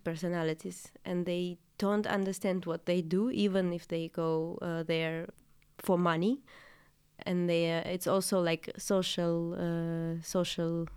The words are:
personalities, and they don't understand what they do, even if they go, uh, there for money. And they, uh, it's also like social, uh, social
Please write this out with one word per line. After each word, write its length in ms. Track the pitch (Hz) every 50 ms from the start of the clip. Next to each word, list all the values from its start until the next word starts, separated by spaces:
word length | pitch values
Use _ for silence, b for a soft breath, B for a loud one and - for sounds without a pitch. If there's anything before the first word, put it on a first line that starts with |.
| -
personalities, 880 | 170 165 156 180 170 175 170 160 160 156 160 - 185 180 - - - _ -
and 220 | - 185 180 175 175
they 320 | 180 175 180 180 180 175 - _ _ _ -
don't 280 | 202 196 208 214 208
understand 600 | - - 196 190 196 185 - - 190 185 185 180
what 180 | 165 160 165 -
they 160 | 180 175 185
do, 300 | 165 160 185 190 220 254
even 420 | 247 208 202 202 185 190 185 175
if 160 | 175 170 - -
they 200 | 170 165 165 165
go, 500 | - 170 165 160 160 160 160 170 - -
uh, 220 | - 170 165 165
there 460 | 160 165 165 160 165 160 165 165 175 - - - _ _ - - - _ _ -
for 180 | - 202 180
money. 460 | 175 175 170 160 160 180 220 269 - B B B B B B B B B B B B _ _ _ - -
And 240 | - 180 180 175 175
they, 240 | 170 170 170 165
uh, 160 | 165 165 - -
it's 180 | 185 180 -
also 320 | 180 190 190 185 - 202 185
like 280 | 175 165 165 - - - -
social, 760 | 196 - - 196 185 180 - - 180 175 170 170 170 170 170 180
uh, 680 | 185 175 170 170 170 165 165 165 165 165 165 165 165
social 680 | - - - 185 175 - - 170 165 165 170 170 165 - -